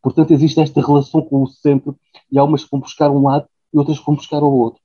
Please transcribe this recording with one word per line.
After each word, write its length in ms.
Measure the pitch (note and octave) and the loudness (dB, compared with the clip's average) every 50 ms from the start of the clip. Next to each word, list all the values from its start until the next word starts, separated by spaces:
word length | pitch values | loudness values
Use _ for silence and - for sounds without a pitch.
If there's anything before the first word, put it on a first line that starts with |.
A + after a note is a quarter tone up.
Portanto, 300 | _ C3+ - - D#3 D#3 | _ -2 0 0 2 2
existe 300 | E3 C#3 D3+ D#3+ - D#3+ | 2 2 2 0 2 0
esta 180 | D#3 C#3+ - D3+ | -2 0 -2 -4
relação 420 | C#3 - C#3+ C#3+ C#3 - - D#3+ D#3 | 0 2 2 2 0 0 -2 -4 -2
com 200 | - C#3 C#3 C3 | 0 -2 -2 -2
o 40 | B2+ | -2
centro, 460 | _ _ _ D3 C#3+ C3+ - C#3+ C#3 _ _ _ _ - _ _ | _ _ _ 0 0 0 -2 -6 -14 _ _ _ _ -20 _ _
e 80 | - C#3 | 0 0
há 40 | C#3 | 2
umas 200 | D3 D#3 C#3+ - | 2 0 -2 -4
que 80 | _ | _
vão 80 | - C#3 | -8 -8
buscar 320 | B2+ - - _ D#3 C#3+ | -8 -10 -6 _ -2 0
um 120 | C#3 C#3+ C#3 | 2 2 0
lado 240 | C#3 C3+ C#3+ - _ _ _ _ _ - | 0 0 -2 -4 _ _ _ _ _ -2
e 40 | D3+ | -2
outras 220 | C#3+ C#3+ D#3 C#3 | 0 0 -4 -6
que 60 | - | -2
vão 100 | - D3+ | -4 -4
buscar 260 | D3 - - D#3 D3 D3 | -4 -4 -8 -4 -2 0
o 100 | D3 C#3 | 0 0
outro. 260 | B2+ A#2 A#2 A#2 _ _ | 0 0 -2 -4 _ _